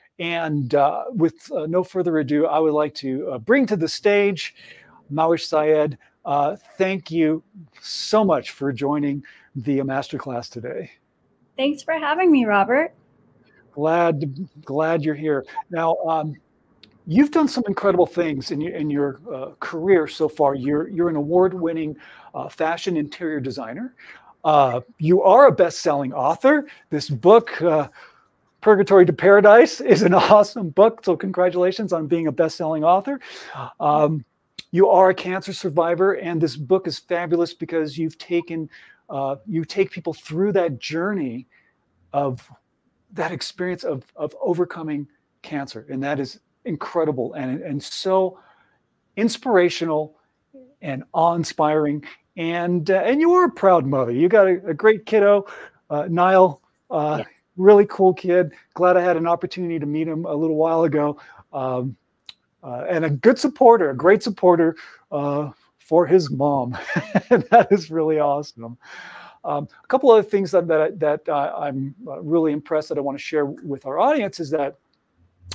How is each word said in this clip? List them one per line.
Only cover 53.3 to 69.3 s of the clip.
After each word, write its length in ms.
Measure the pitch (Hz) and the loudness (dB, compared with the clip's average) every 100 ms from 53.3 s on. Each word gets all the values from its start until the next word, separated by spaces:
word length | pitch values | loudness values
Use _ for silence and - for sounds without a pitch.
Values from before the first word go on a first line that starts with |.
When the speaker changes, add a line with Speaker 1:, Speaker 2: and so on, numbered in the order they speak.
Speaker 1:
are 100 | 359 | 4
a 60 | 359 | 2
proud 360 | - 196 170 135 | 2 4 4 2
mother. 260 | 139 120 | -2 -2
You 160 | 127 180 | 2 4
got 180 | 214 190 | 4 4
a, 200 | 180 190 | 2 -4
a 60 | |
great 320 | 151 220 220 - | 2 2 2 2
kiddo, 400 | 214 202 202 202 - - _ - | 2 4 4 0 -14 -20 _ -8
uh, 180 | 147 175 | -6 -2
Niall, 540 | 170 185 190 185 - _ _ - | 0 4 6 4 2 _ _ -6
uh, 260 | 165 151 151 | -4 -2 -4
Speaker 3:
Yeah. 60 | - _ _ 175 | -8 _ _ 2
Speaker 1:
really 300 | 190 202 208 | 6 6 6
cool 280 | - 185 | 2 2
kid. 380 | 185 180 180 156 - _ | 2 0 0 0 -6 _
Glad 220 | - 180 180 | 0 2 4
I 60 | |
had 140 | 180 160 | 2 0
an 100 | 170 | 0
opportunity 520 | 170 180 185 170 165 | -2 -4 -8 -6 -6
to 80 | 147 | -6
meet 200 | 151 165 | -6 -6
him 180 | 160 | -6
a 100 | 170 | -6
little 220 | 147 160 151 | -4 -2 0
while 280 | 165 165 | 0 0
ago. 340 | 165 147 147 147 - - _ | 0 0 -2 -6 -16 -20 _
Um, 440 | 139 131 127 131 - _ _ - - _ _ | -8 -6 -6 -8 -10 _ _ -20 -20 _ _
uh, 220 | 127 123 135 | -16 -10 -6
and 180 | 165 160 | -4 -4
a 40 | |
good 280 | 139 233 254 | 2 2 2
supporter, 520 | 269 - 240 226 151 | 0 4 6 6 4
a 60 | 127 | 2
great 260 | 170 208 | 2 2
supporter, 540 | 240 180 180 170 165 165 - - - | 0 0 4 4 2 -2 -12 -20 -10
uh, 400 | 143 143 143 147 - _ _ | -6 -4 -4 -6 -12 _ _
for 280 | - 165 165 | 0 2 4
his 240 | 180 143 | 4 2
mom. 460 | 135 143 139 123 123 - 185 | -2 -2 -2 -4 -8 -6 -6
<laughs> 280 | - - - | -2 -4 2
And 120 | 240 - | 0 4
that 180 | 233 - | 4 6
is 180 | 202 156 | 0 -2
really 280 | 160 156 151 | -4 0 0
awesome. 580 | 147 143 143 117 113 120 - - - - - | 0 -2 -6 -14 -18 -18 -20 -20 -20 -20 -20